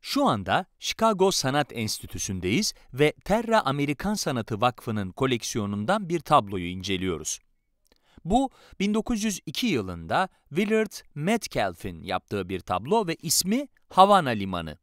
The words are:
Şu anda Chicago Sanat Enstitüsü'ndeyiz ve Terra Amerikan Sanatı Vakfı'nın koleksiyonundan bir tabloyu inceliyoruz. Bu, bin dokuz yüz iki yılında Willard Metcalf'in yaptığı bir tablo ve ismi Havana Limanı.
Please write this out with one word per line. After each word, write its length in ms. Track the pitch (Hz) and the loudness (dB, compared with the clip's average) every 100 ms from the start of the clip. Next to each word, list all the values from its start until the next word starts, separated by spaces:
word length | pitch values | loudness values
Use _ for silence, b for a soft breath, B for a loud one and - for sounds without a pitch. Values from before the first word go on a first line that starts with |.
| - | -2
Şu 140 | 269 269 | 0 2
anda 400 | 117 90 123 185 _ | 2 2 0 0 _
Chicago 520 | - - 226 202 190 | -10 0 2 4 2
Sanat 360 | - 135 143 147 | 2 0 0 0
Enstitüsü'ndeyiz 1000 | - 107 - - 90 - 95 87 127 214 b b | -2 -4 -4 -8 -8 -6 -2 0 0 0 b b
ve 200 | 127 147 - - | 0 0 0 0
Terra 360 | 214 226 220 | 0 2 2
Amerikan 520 | 143 143 147 143 185 | 2 -2 -2 -2 -4
Sanatı 480 | 214 - 131 107 107 | -4 -2 -4 -4 0
Vakfı'nın 500 | 123 - - 107 95 | 0 0 -6 -4 -4
koleksiyonundan 960 | - 131 123 - 120 101 104 104 208 180 | -2 0 0 -2 -4 -2 -2 -2 -2 -2
bir 100 | 170 | -6
tabloyu 480 | - 147 104 98 87 | 4 2 4 -4 -4
inceliyoruz. 720 | 92 92 92 92 80 - - _ _ _ _ _ b b b 156 | -6 -2 -2 0 -2 -6 -10 _ _ _ _ _ b b b 0
Bu, 240 | 226 269 b b b | 2 2 b b b
bin 140 | 196 | 0
dokuz 300 | 214 - 226 | 0 -2 -2
yüz 160 | 220 185 - | -2 -4 -8
iki 220 | - 247 | -4 0
yılında 600 | 143 95 87 82 131 185 _ _ | 0 -2 -8 -2 0 0 _ _
Willard 420 | 143 208 220 208 - - - | -2 0 0 0 -6 -16 -6
Metcalf'in 880 | 156 226 - 135 101 90 98 82 | -2 -2 -2 -2 -2 -2 -10 -10
yaptığı 460 | 82 92 _ 104 90 | -6 -6 _ -4 -2
bir 100 | 92 | -6
tablo 480 | - 90 117 220 185 | -2 -4 0 0 0
ve 80 | 165 | -4
ismi 520 | 165 - 180 233 285 _ _ | -2 0 2 -2 -2 _ _
Havana 400 | - 196 202 143 | 6 8 8 4
Limanı. 480 | 110 98 90 80 76 | -2 -2 -4 -6 -12